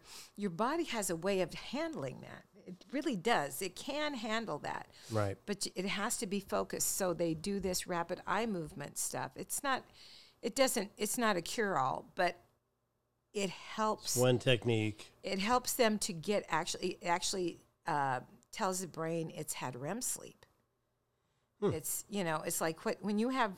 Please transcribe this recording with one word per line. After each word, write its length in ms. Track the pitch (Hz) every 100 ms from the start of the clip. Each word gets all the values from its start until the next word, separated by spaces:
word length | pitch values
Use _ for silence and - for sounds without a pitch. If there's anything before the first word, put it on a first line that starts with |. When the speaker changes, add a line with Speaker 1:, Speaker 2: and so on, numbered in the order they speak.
| - - - -
Speaker 1:
your 140 | 202
body 340 | 165 233 330 320
has 240 | 233 196
a 60 | 165
way 260 | 180 196
of 120 | 170
handling 680 | 165 - 254 330 262 135 120
that. 240 | - - - 202 -
It 200 | 180 -
really 240 | 262 311 214
does. 460 | 185 214 143 123
It 140 | 190 -
can 380 | - 285 302
handle 460 | 269 220 220 208 147
that. 280 | - - - - -
Speaker 2:
Right. 260 | 110 101 - -
Speaker 1:
But 180 | 202 -
y-, 60 | -
it 100 | 190
has 300 | 180 208 -
to 100 | 208
be 120 | 202
focused. 560 | 190 208 190 - - -
So 160 | 185
they 200 | 165 170
do 260 | 160 185 202
this 280 | 185 180 -
rapid 340 | 175 170 180 -
eye 180 | 185 233
movement 520 | 185 151 190 143 -
stuff. 340 | - 127 135 -
It's 280 | 202 -
not, 200 | 277 262 - - - - - _
it 140 | - -
doesn't, 360 | 262 - 196 -
it's 200 | 208 -
not 180 | 226 185
a 60 |
cure-all, 680 | 160 - 208 165 131 - - -
but 220 | 180 - - _ _ _ _ _ _ _ _
it 160 | 208 202
helps. 640 | - - - 214 214 - -
Speaker 2:
It's 20 |
one 220 | 127 123
technique. 720 | - 123 120 113 107 104 - -
Speaker 1:
It 160 | 190 196
helps 340 | 196 247 247
them 240 | - 226 214
to 140 | -
get 320 | 165 151 208 -
actually, 480 | 160 170 - 185 -
it 60 | 175
actually, 520 | 175 - 196 175 - - _ -
uh, 340 | 151 139 127 - - _
tells 300 | - 202 185
the 60 | 185
brain 440 | 139 165 165 160 160
it's 180 | 151
had 220 | - 135 123
rem 260 | 143 214
sleep. 440 | 254 - - - - _ _ _ _ _ _ _ _ _ _ _
Speaker 2:
Hmm. 100 | 202
Speaker 1:
It's, 320 | - - - -
you 140 | 202
know, 180 | 170 156 175
it's 160 | 170
like 240 | 165 165 226
what, 120 | -
when 180 | 196 208
you 100 | 233
have 220 | 262 226